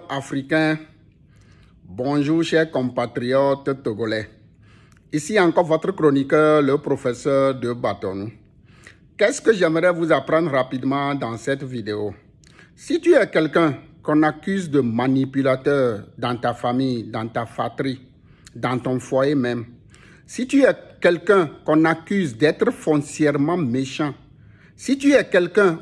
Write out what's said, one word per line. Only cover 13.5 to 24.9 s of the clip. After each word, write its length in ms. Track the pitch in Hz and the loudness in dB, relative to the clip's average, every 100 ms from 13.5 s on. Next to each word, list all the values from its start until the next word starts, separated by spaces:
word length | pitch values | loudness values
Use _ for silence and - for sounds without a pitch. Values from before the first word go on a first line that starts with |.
| 175 160 127 - - | 2 2 0 -10 -10
qu'on 180 | - 151 | 0 2
accuse 480 | 156 151 - 196 170 | 2 0 -4 -4 -2
de 120 | 139 | 0
manipulateur 1300 | 120 113 131 135 131 135 135 131 147 143 123 104 - - | 0 0 0 0 0 0 0 0 0 0 0 -2 -10 -8
dans 220 | 120 120 | -6 -4
ta 160 | 120 | -4
famille, 520 | 117 123 123 131 120 107 | -4 -2 -2 -2 -4 -6
dans 220 | 110 117 | -8 -8
ta 200 | 120 113 | -8 -8
fratrie, 540 | - 117 - 135 127 - _ _ _ - 120 | -6 -6 -6 -6 -8 -14 _ _ _ -20 -8
dans 220 | 120 120 | -4 -2
ton 220 | 131 127 | -2 -4
foyer 340 | - 131 139 | -2 0 2
même, 320 | 151 123 120 113 - - - - - - | 0 -2 -4 -8 -18 -20 -20 -20 -20 -14
si 180 | - 254 | -10 -2
tu 160 | 277 | 4
es 140 | 247 - - - | 4 2 -6 0
quelqu'un 480 | 180 175 - 196 156 - - | 2 2 2 2 2 -4 0
qu'on 180 | 156 160 | 2 4
accuse 520 | 160 - 202 160 113 | 0 -2 -2 -2 0
d'être 320 | 151 - 226 | 0 2 -2
foncièrement 840 | - - 151 143 - 151 143 147 180 | 0 0 0 -2 0 0 2 0 -2
méchant, 560 | 131 127 135 - 151 - - - - - - - | -2 -4 -4 -4 -6 -6 -18 -20 -20 -20 -20 -10
si 200 | - | -4